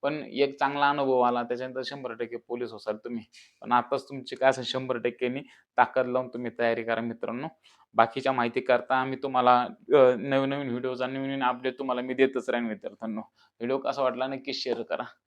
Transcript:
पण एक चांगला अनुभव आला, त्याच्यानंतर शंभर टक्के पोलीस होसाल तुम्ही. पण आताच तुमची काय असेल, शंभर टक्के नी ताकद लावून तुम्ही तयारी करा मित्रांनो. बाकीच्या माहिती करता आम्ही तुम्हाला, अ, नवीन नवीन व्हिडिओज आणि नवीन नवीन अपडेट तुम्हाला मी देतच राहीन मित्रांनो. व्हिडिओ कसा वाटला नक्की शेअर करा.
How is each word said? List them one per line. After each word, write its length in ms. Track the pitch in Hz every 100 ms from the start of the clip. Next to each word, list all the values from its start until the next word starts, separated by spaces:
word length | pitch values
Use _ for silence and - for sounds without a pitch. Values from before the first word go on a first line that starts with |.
पण 120 | 143
एक 440 | 151 - 123 139 139
चांगला 320 | 139 143 143
अनुभव 300 | 143 135 127
आला, 220 | 123 123
त्याच्यानंतर 380 | 120 123 131 127
शंभर 280 | 123 139 127
टक्के 240 | 113 117 120
पोलीस 340 | _ 120 120
होसाल 260 | 107 107 107
तुम्ही. 280 | 117 117 110 - - _
पण 120 | 110
आताच 320 | 123 120 135
तुमची 320 | - 139 127 135
काय 140 | 135
असेल, 140 | 131
शंभर 340 | 120 131 127 120
टक्के 300 | 123 120 123
नी 120 | 127 - - _ -
ताकद 300 | 120 - 123
लावून 220 | 127 127
तुम्ही 220 | 123 120 117
तयारी 240 | 117 117
करा 180 | 113 113
मित्रांनो. 480 | 117 117 - 117 156 _ _ _ _
बाकीच्या 380 | 110 113 - 131
माहिती 280 | 131 120 127
करता 340 | 123 123 120
आम्ही 240 | 131 131 131
तुम्हाला, 380 | 135 127 123 123 123 - -
अ, 200 | 143 127 123
नवीन 320 | 131 135 135
नवीन 180 | 139 139
व्हिडिओज 340 | 120 127 127
आणि 100 | 127
नवीन 160 | 135 135
नवीन 140 | 139
अपडेट 360 | 127 123 131 127
तुम्हाला 240 | 135 123
मी 120 | 127
देतच 360 | 127 135 135 117
राहीन 160 | 120 117
मित्रांनो. 540 | 104 - 104 113 107 107 _ _ _
व्हिडिओ 180 | 120 135
कसा 240 | 135 135
वाटला 240 | 127 120 131
नक्की 260 | 135 135
शेअर 300 | 131 131 117
करा. 220 | 113 - 123 -